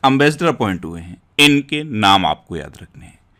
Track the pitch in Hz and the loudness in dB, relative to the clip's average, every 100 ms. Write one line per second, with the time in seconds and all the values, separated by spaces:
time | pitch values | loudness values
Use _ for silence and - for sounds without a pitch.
0 | 135 135 147 147 - 120 107 90 82 85 | 0 2 2 2 -2 -2 -4 -4 -8 -14
1 | 85 90 _ - 147 143 139 151 156 110 | -16 -20 _ 2 2 2 -2 -8 -6 0
2 | 101 98 87 73 - 82 71 - 87 - | 4 4 2 -4 -8 -12 -12 -16 -20 -20
3 | 85 _ _ _ | -20 _ _ _